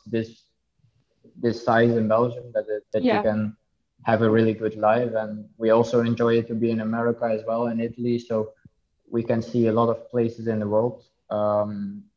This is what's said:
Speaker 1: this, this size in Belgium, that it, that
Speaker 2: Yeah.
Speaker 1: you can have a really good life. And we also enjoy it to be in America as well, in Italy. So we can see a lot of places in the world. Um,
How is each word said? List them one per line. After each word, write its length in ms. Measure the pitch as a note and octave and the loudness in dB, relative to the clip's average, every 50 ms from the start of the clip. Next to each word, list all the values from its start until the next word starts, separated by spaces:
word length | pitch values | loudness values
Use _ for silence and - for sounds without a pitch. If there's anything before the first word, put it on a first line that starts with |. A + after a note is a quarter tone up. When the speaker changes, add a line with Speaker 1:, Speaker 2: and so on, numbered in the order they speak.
| - | -12
Speaker 1:
this, 400 | - A#2 A2+ A2+ A2+ - _ _ _ _ _ _ _ _ _ _ _ _ _ _ _ _ _ _ - _ | -6 -4 -4 -4 -6 -10 _ _ _ _ _ _ _ _ _ _ _ _ _ _ _ _ _ _ -20 _
this 280 | - - A#2 G#2+ - - | -4 -2 -2 -2 -2 0
size 320 | - A2+ A#2 A#2 A#2+ A#2 A#2 | 2 4 4 4 4 4 2
in 100 | A2 G#2+ | 2 2
Belgium, 380 | A2 A2+ B2 B2 A#2 B2 B2 B2 A2+ | 2 2 2 0 -2 -8 -12 -8 -6
that 120 | A2 G#2+ G#2+ | -6 -4 -4
it, 140 | G#2+ G#2+ - _ - | -6 -8 -8 _ -4
that 100 | A2 - | -2 0
Speaker 2:
Yeah. 140 | B3 G#3+ G#2+ | 2 0 2
Speaker 1:
you 60 | G#2+ | 2
can 340 | A2 G#2+ A2 G#2+ G#2+ G#2+ _ _ _ _ _ _ _ _ _ - | 0 0 0 -2 -4 -6 _ _ _ _ _ _ _ _ _ -2
have 180 | - A2+ G#2+ | 0 2 2
a 80 | A2+ A2 | 4 4
really 240 | G#2+ A2+ A2+ A2+ G#2+ | 4 4 4 2 0
good 220 | G#2 A2 G#2+ - | 0 -4 -6 -4
life. 360 | G#2+ G#2+ G#2+ A2 A#2+ B2 A#2+ A2 | 0 2 2 4 2 2 -2 -2
And 320 | A2 A2 G#2+ G#2+ G#2+ G#2+ - _ - | -4 -4 -4 -8 -10 -12 -16 _ -2
we 140 | A2+ A2 | 2 4
also 300 | A2 A2+ A#2 A#2 - A#2+ | 4 4 4 4 2 0
enjoy 360 | A#2 A#2 A#2 A#2 A#2+ A#2 A#2 A#2 | 2 2 0 2 2 2 2 2
it 100 | A2+ A#2 | 0 0
to 80 | A#2+ | -4
be 160 | A2 A#2 A#2 | -2 0 0
in 80 | A2+ A2+ | 0 0
America 460 | A2 A2 A2+ A#2 A#2 A#2 A#2 - A#2+ | -2 -4 -2 -2 0 -2 -2 -2 -2
as 180 | A#2 A2 G#2+ G#2+ | -2 -2 -4 -4
well, 220 | A2+ A2+ A#2 A#2+ A#2 | -4 -2 -2 -2 -2
in 120 | A2+ A2+ | -2 -2
Italy. 380 | A#2 A#2 A#2 B2 A#2+ A#2+ A#2+ A#2+ | -4 -4 -6 -4 -4 -2 -2 -2
So 360 | A#2+ - A#2 A2 A2 A2 - _ _ - _ _ _ _ _ _ _ - | -4 -2 -2 -2 -2 -4 -8 _ _ -20 _ _ _ _ _ _ _ -6
we 140 | - A#2 A#2 | -4 -4 -2
can 180 | - B2 A2+ | 0 -2 -2
see 260 | A2+ - - B2 A#2 A2+ | -2 -2 0 2 2 2
a 60 | G#2+ | 4
lot 160 | A2+ A#2 A#2 | 2 2 2
of 200 | A2+ - - - | 0 -4 -6 -6
places 380 | - B2 A#2 A2+ A2+ - A2+ A#2 | -2 -2 -2 -2 -4 -6 -6 -4
in 120 | A2 G#2+ | -2 -2
the 80 | G#2 G2+ | -2 0
world. 360 | G#2 G#2+ A2+ B2 - - _ _ _ _ _ - | 0 0 0 0 -4 -8 _ _ _ _ _ -6
Um, 760 | G#2+ G#2 G#2 G#2 G#2 G#2 G#2 G#2 G#2 G2+ G2+ G2 G2+ G#2 - _ _ | -4 -2 0 0 0 0 -2 -2 -4 -8 -8 -10 -10 -12 -16 _ _